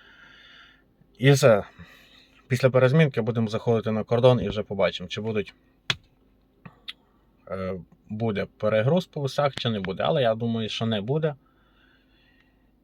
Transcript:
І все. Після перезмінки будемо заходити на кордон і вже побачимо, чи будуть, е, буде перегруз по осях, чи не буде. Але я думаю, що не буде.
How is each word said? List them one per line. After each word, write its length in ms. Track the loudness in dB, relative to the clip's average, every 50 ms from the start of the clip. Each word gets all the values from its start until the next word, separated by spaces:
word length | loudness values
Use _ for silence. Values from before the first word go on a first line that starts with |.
| -20 -20 -20 -20 -20 -20 -20 -20 -20 -20 -20 -20 -20 -20 _ _ _ _ _ _ _ _ _ 0
І 120 | 4 4
все. 340 | 4 6 6 6 6 4 2 -4 -12 -20 -20 -20 -20 -20 -20 _ _ -20 _ _ _ _ _ -4
Після 220 | -2 2 2 2
перезмінки 500 | 4 4 4 6 6 4 4 4 2 -2
будемо 280 | -4 -2 -2 -2 -2 -2
заходити 420 | -4 -4 0 0 0 0 0 -2
на 140 | -4 -4 -4
кордон 360 | -2 0 4 6 6 6 4
і 80 | 2 -2
вже 140 | -4 -6 -6
побачимо, 460 | -6 -2 0 0 0 0 -4 -10 -12
чи 120 | -10 -8
будуть, 340 | -6 -6 -4 -4 -6 -6 -10 _ _ _ _ _ _ -8 -8 -8 _ _ _ _ _ _ _ _ _ _ _ _ -20 -20 -20 _ _ -20 -20 _ _ _ _ _ _ _ _ _ _ -12
е, 320 | -10 -8 -8 -8 -8 -10 -12 -16 _ _ _ -12
буде 380 | -8 -4 -4 -2 -2 -2 -4 -6 _ -6
перегруз 480 | -2 0 0 2 2 2 2 0 0
по 140 | -4 -6 -6
осях, 340 | -6 -4 -2 0 -2 -2 -2
чи 160 | -2 -4 -4
не 100 | -4 -4
буде. 220 | -4 -6 -4 -2 -2
Але 200 | 0 0 2 2
я 120 | 0 0
думаю, 340 | 0 -2 -4 -2 -4 -4 -6
що 180 | -6 -6 -4
не 140 | -4 -2 -4
буде. 340 | -2 -2 -2 -2 -2 -2 -4 -6 _ _ _ _ _ _ _ _ _ _ _ _ _ _ _ _ _ _ _ _ _ _ _ _ _ _ _ _